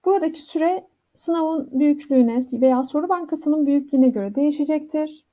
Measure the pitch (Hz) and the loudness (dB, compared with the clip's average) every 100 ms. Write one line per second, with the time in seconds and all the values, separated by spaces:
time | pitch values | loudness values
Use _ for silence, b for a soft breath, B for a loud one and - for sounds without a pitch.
0 | 370 381 320 320 - 320 330 370 - _ | 2 0 0 -6 -10 -2 0 -2 -8 _
1 | _ _ - 330 320 320 - 262 294 294 | _ _ -4 -2 0 -2 -4 0 2 0
2 | - 262 233 233 254 233 262 254 262 294 | 2 2 4 0 -4 2 2 2 -2 -4
3 | 349 359 311 311 302 311 285 285 277 269 | -2 -4 -4 -6 -2 0 2 0 0 2
4 | 262 226 196 208 294 294 294 302 302 302 | 2 2 -6 -2 -2 -2 -2 -2 -2 -6
5 | 302 302 _ | -6 -10 _